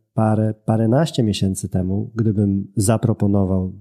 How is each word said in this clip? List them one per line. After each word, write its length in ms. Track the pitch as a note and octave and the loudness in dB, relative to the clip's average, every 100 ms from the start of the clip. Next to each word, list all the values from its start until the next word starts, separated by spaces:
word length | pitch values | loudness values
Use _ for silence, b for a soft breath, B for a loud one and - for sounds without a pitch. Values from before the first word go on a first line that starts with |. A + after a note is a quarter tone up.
| _ | _
parę, 400 | - A2 G#2+ A2 G#2+ - | 0 2 2 0 -2 -2
paręnaście 580 | A2 A2+ B2+ D#3+ - | 0 2 2 2 0
miesięcy 460 | A2 G2 F#2+ F#2+ F#2+ | -2 0 -2 -2 -4
temu, 420 | F#2+ F#2 G2+ A2+ A2+ | -4 -2 -4 -4 -2
gdybym 560 | A2 G#2 G2+ G2 G2 - | 0 2 0 0 -2 -2
zaproponował 960 | G2+ A2+ A2+ G#2+ G2+ G2+ F#2 F#2+ F#2 F#2+ | 0 2 0 0 0 2 2 0 -2 -8